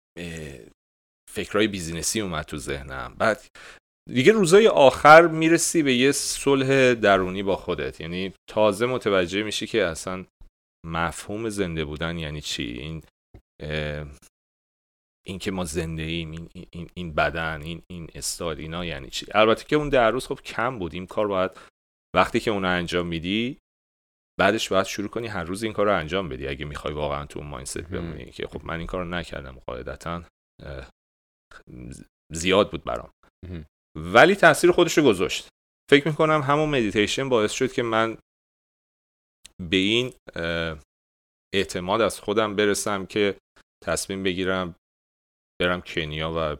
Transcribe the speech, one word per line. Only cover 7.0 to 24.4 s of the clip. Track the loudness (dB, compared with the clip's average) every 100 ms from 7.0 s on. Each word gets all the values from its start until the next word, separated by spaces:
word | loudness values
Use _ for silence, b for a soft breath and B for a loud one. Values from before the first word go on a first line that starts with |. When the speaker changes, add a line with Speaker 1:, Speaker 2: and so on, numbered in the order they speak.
| 6 6 4 -2
Speaker 1:
با | -2 -2
خودت، | -2 -4 -4 -8
یعنی | -8 -6 -8 -10 -6
تازه | 2 2 4 0
متوجه | 0 2 2 2 -2
می‌شی | -2 -6 -2
که | 0 0
اصلاً | -2 -8 -10 -12 _ -20 _ _ _ -8
مفهوم | -4 -4 -6 -10 -8 -6
زنده | -4 -4 -4 -6
بودن | -6 -6 -6
یعنی | -8 -10
چی، | -8 -8
این، | -8 -8 -12 -12 -16 _ _ -20 _ -16
اه، | -8 -6 -6 -8 -12 -18 _ _ _ _ _ _ _ _ _ _ -14
این | -10
که | -6
ما | -6 -4
زنده | -6 -6 -6
ایم، | -6 -6 -8
این، | -12 -16 -18 -18
این، | -16 -16
این | -12 -6
بدن، | -2 -2 -2 -6 -6
این، | -10 -14 -14
این | -16 -16 -12
استایل، | -10 -6 -6 -8
اینا | -8 -8 -8
یعنی | -10 -10
چی. | -12 -4
البته | 2 4 2 0
که | -2
اون | 0
ده | 2
روز | 2 0 -6
خب | -10
کم | -10 -4 -4 -4
بود، | -8
این | -10 -8
کار | -4 -2
باید | 0 -2 -4 -20 _ _ _ _ 2
وقتی | 2 2
که | -2
اونو | -2 0
انجام | -2 -2 -4 -2
می‌دی | -4 -2 -2 -4 -8 _ _ _ _ _ _ _
بعدش | 2